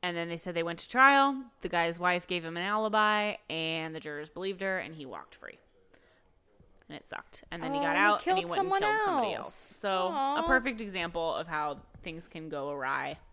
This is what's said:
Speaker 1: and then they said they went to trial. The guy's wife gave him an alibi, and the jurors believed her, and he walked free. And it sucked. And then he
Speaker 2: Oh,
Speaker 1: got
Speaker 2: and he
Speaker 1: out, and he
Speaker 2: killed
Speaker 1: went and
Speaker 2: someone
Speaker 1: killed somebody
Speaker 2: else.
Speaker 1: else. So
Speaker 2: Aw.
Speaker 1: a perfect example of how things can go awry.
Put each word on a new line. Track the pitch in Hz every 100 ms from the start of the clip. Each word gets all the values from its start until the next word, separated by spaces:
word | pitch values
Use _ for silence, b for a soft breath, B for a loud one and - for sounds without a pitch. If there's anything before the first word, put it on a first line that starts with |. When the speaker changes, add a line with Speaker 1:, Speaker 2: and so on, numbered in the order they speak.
Speaker 1:
and | 180 170
then | 170
they | 170
said | 185
they | 170
went | 170 165
to | -
trial. | 247 269 277 277 269 254 _
The | 180
guy's | 175 170 170
wife | 175 175 -
gave | 180
him | 165 170
an |
alibi, | 185 208 220 214 214 214 208 - _
and | 160 160 160 160
the | 160
jurors | 156 147 151
believed | - 190 190
her, | 196 185
and | 165
he | 160 135
walked | 90 67
free. | - - - _ _ _ b b b b _ _ _ - _ _
And | 147
it | -
sucked. | - - - -
And | 170
then | 247
he | 277
Speaker 2:
Oh, |
Speaker 1:
got | 285
Speaker 2:
and | 180
he |
Speaker 1:
out, | 208 208 -
and | 370
he |
Speaker 2:
killed | 339
Speaker 1:
went |
and |
Speaker 2:
someone | 359 370 392
Speaker 1:
killed | 415 440
somebody | 415 320 220
Speaker 2:
else. | - -
Speaker 1:
else. |
So | - - - 208 190 185
Speaker 2:
Aw. | 302 269 285
Speaker 1:
a | 330
perfect | 262 247 226
example | 214 190 170 170 165
of | 98 165
how | 156 151 139 - -
things | - 160 -
can | 165 160
go | 151 139
awry. | 143 131 135 139 147 -